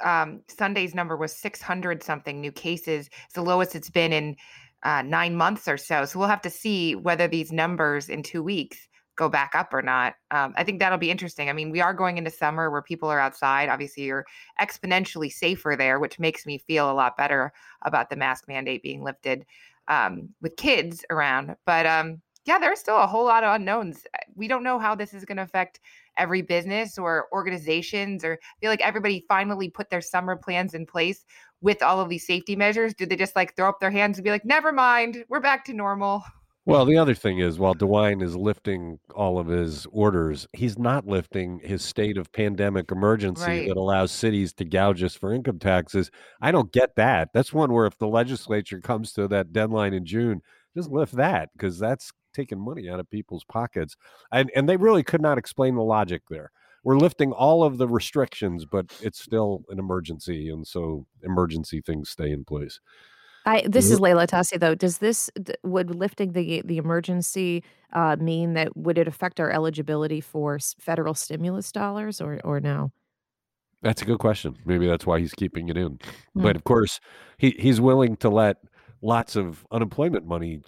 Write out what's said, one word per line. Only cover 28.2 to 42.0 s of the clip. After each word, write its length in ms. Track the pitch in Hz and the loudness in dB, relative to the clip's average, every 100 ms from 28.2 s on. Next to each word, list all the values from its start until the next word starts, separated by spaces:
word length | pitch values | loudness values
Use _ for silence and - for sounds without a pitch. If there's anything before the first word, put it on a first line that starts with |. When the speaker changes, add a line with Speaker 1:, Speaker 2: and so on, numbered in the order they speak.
Speaker 1:
or 160 | 165 160 | -4 -6
I 180 | - _ | -10 _
feel 80 | 214 | -2
like 80 | 214 | 0
everybody 460 | - 214 202 190 - | 0 0 -2 -2 0
finally 420 | 196 202 202 185 | 0 0 -4 -6
put 200 | - 202 | -8 -6
their 100 | 175 | -6
summer 380 | - 180 185 180 | -4 -4 -2 -6
plans 360 | - 175 185 | -4 -4 -4
in 120 | 160 160 | -6 -8
place 400 | 170 170 196 _ - - _ | -2 -2 -2 _ -20 -20 _
with 240 | 190 208 | 0 2
all 160 | 135 190 | 2 2
of 80 | 175 | 0
these 180 | 170 - | -4 -2
safety 300 | 180 180 202 | -4 -2 0
measures. 380 | 202 214 226 | 2 2 0
Do 120 | 208 185 | -2 -4
they 120 | 185 | -2
just, 180 | 190 196 | 0 0
like, 180 | 180 - | -2 0
throw 100 | 190 | 0
up 140 | 196 | 2
their 100 | 190 | 0
hands 260 | 202 208 190 | 2 0 0
and 60 | |
be 80 | 196 | -2
like, 140 | 208 220 | -2 2
"Never 260 | 302 311 | 2 2
mind, 540 | 277 254 240 233 240 233 | 2 4 4 2 -4 -6
we're 140 | 277 | -2
back 240 | 277 269 - | 2 0 -2
to 80 | |
normal"? 500 | 220 202 196 202 202 - - _ _ - | -4 -2 -2 -2 -2 -6 -20 _ _ 2
Speaker 2:
Well, 200 | 147 131 | 6 6
the 120 | 160 | 6
other 180 | 151 120 | 6 2
thing 240 | 104 92 | 0 0
is, 180 | 87 82 | 0 2
while 160 | 95 | 2
DeWine 480 | 87 98 104 104 98 | 4 4 4 4 2
is 140 | 90 87 | -2 -2
lifting 640 | 104 104 - 92 87 78 _ - | -2 -2 -4 -6 -6 -14 _ -2
all 240 | 98 90 | 0 0
of 80 | 82 | 0
his 400 | 87 82 73 - | 0 -2 -4 -8
orders, 600 | 107 104 90 80 71 - | 2 2 4 0 -4 -10
he's 240 | 85 120 104 | -4 -4 0
not 300 | 120 139 98 | 0 0 0
lifting 520 | 95 - 98 90 90 | -2 -2 -6 -6 -8
his 200 | - 95 | -6 -6
state 320 | - - | -6 -2